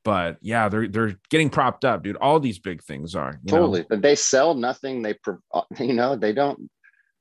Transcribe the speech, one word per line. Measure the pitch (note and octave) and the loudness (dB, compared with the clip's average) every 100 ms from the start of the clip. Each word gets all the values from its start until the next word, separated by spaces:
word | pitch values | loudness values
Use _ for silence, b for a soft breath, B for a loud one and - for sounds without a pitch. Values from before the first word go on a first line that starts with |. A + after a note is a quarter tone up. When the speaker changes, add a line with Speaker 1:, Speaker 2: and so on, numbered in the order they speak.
Speaker 1:
but | A2 F#2+ E2+ D#2+ | -2 0 -2 -6
yeah, | G#2 A#2 G#2+ | -4 0 0
they're, | A2 A2 | 0 -2
they're | G#2+ A2 F#2 - | -2 -2 -4 0
getting | D#3+ C#3+ | 2 2
propped | D#3 B2+ - C3+ | 2 0 0 0
up, | C3 | 0
dude. | G2+ G2+ | -4 -2
All | C3+ D#3 | 2 4
these | C3+ F#2 | 2 -4
big | F#2+ D#2+ | -8 -10
things | - C#2 E2 E2+ | -10 -12 -8 -6
are, | C2+ D2+ F#2+ | -6 -8 0
you | |
know? | D#3+ | 2
Speaker 2:
Totally. | D#3+ F2+ - | 4 0 -2
But | G#2+ | 2
they | C#3+ C#3+ | 4 4
sell | - C3 D#3+ C#3 | 2 2 2 0
nothing. | B2 - C3+ B2+ | -2 -4 -8 -6
They, | G#2+ | -6
pro-, | G#2 A2 F2+ - | -6 -8 -10 -6
uh, | - - | -6 -6
<laughs> | - | -6
you | B2+ | 0
know, | A#2 B2+ B2 | 2 0 0
they | G#2+ | 0
don't, | A2 C#3+ - - _ b b b - | 0 0 -2 -14 _ b b b -6